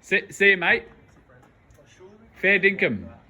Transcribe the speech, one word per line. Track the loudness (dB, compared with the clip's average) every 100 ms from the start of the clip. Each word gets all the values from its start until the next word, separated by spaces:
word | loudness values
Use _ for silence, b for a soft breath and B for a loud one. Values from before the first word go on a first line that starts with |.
See, | -4 -6 -4
see | 0 2
you, | 2
mate. | 0 -2 -4 -20 _ _ _ -20 _ _ _ -20 _ _ -20 -20 -20 -4
Fair | 0 2
dinkum. | 0 0 -4 -4 -10 -20